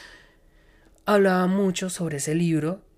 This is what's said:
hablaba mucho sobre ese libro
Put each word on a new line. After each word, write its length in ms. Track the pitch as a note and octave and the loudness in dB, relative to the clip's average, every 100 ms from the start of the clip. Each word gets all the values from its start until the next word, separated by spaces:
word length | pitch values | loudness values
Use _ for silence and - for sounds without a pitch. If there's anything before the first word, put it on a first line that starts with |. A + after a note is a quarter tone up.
| - - - _ _ _ _ _ _ _ - | -20 -20 -20 _ _ _ _ _ _ _ 0
hablaba 380 | G#3 G3 F#3 F3+ | 4 4 2 2
mucho 460 | G3 G3 F3+ F#3 | 2 0 -2 -6
sobre 260 | - E3+ D3 | -6 -6 -4
ese 160 | D#3 | -4
libro 480 | D#3+ E3+ D#3+ D#3 F#3+ - | 0 0 0 -2 -6 -12